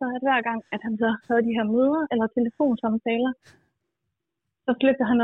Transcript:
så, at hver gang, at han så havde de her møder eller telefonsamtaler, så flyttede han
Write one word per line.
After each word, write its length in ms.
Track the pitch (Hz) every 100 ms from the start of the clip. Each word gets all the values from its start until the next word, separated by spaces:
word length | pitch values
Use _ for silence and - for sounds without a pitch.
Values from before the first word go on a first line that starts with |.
så, 60 | 254 247
at 60 | 262
hver 140 | 254 233
gang, 120 | 226 -
at 60 | - 226
han 80 | 214
så 80 | 226 226 -
havde 140 | 233 233
de 80 | 226
her 80 | 214
møder 280 | 233 262 311 302
eller 140 | 240 220 -
telefonsamtaler, 960 | 233 - 294 233 233 220 - 233 254 254 - - _ _ _ _ _ _ _ _ _ _ -
så 40 | 247
flyttede 280 | 269 262 226
han 80 | 240